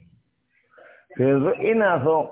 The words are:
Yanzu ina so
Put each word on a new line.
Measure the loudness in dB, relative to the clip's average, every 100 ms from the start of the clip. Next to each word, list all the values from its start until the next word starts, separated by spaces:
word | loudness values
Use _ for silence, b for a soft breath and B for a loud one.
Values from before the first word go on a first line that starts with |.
| _ _ _ _ _ b b b b b b -2
Yanzu | 0 2 0 -2
ina | -2 0 0 0
so | 0 0 -2